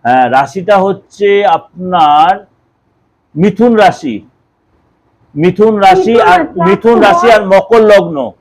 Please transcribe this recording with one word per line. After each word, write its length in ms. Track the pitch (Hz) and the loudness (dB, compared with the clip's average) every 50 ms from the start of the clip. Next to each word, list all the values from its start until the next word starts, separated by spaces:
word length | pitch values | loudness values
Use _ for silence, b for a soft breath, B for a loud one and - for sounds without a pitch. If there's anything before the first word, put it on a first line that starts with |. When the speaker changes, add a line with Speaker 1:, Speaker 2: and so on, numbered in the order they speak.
| _ | _
Speaker 1:
হ্যাঁ, 220 | 120 127 - 127 120 123 | -2 0 0 0 0 0
রাশিটা 400 | 131 139 - - 190 175 208 202 196 190 | -2 -2 -4 -8 -10 -2 -2 0 0 0
হচ্ছে 440 | 196 190 196 _ _ - - 202 202 202 202 202 190 165 | -2 -4 -8 _ _ -10 -10 -6 -4 -2 -2 0 -2 -2
আপনার 760 | 202 - _ _ 180 180 180 180 170 156 147 147 151 160 180 196 196 - _ _ _ _ _ _ _ _ _ _ _ _ _ _ _ _ _ _ | -4 -6 _ _ -14 -10 -6 -2 0 0 2 2 2 2 0 0 -4 -8 _ _ _ _ _ _ _ _ _ _ _ _ _ _ _ _ _ _
মিথুন 400 | 147 180 208 208 202 226 247 226 | -2 -2 -2 0 0 0 0 2
রাশি, 500 | 214 202 180 - - 165 139 110 98 - _ _ _ _ _ _ _ _ _ _ _ _ _ _ _ _ _ _ _ _ _ _ | 2 0 0 0 -4 -10 -10 -10 -10 -12 _ _ _ _ _ _ _ _ _ _ _ _ _ _ _ _ _ _ _ _ _ _
মিথুন 400 | 147 160 180 180 190 214 220 220 | -2 -2 -2 0 2 0 0 2
রাশি 360 | 202 196 190 185 185 185 208 | 2 2 2 2 2 0 0
Speaker 2:
মিথুন 140 | 233 233 - | 0 0 2
Speaker 1:
আর 140 | - 180 180 | 2 0 0
Speaker 2:
রাশি, 300 | 302 - - 185 185 185 | -2 -6 -6 -4 -2 -2
Speaker 1:
মিথুন 340 | 196 190 - 226 233 220 214 | -2 0 0 0 2 2 2
Speaker 2:
আচ্ছা। 80 | 202 | 0
Speaker 1:
রাশি 180 | - - - 233 | 0 0 2 2
আর 140 | 226 208 202 | 2 2 2
মকর 340 | 185 190 190 190 - 226 226 | 0 0 0 2 2 2 2
লগ্ন। 520 | 220 208 208 196 170 170 160 139 127 107 - _ | 4 4 4 2 2 -2 -6 -8 -8 -8 -12 _